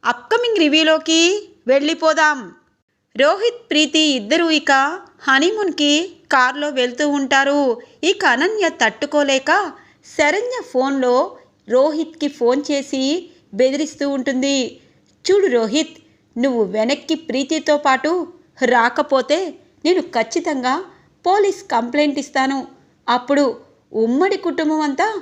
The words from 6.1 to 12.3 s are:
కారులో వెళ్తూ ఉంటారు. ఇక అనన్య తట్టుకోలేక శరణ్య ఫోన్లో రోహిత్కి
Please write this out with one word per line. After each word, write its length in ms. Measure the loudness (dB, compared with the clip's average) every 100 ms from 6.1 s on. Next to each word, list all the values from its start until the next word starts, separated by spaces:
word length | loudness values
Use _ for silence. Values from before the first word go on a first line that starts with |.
| -12 _
కారులో 360 | 2 2 0 -6 -2
వెళ్తూ 260 | -4 -2 -2 -2
ఉంటారు. 440 | 0 2 2 2 0 -2 -8 _ -2
ఇక 160 | 0 2
అనన్య 320 | 2 0 0 -2 0
తట్టుకోలేక 720 | -2 -2 -2 0 0 0 2 0 0 -10 -20 _ -16 -2
శరణ్య 420 | 0 0 -2 -8 -4
ఫోన్లో 420 | -2 -2 0 0 0 0 -6 _ _ -2 2
రోహిత్కి 540 | 2 0 -6 -6 -6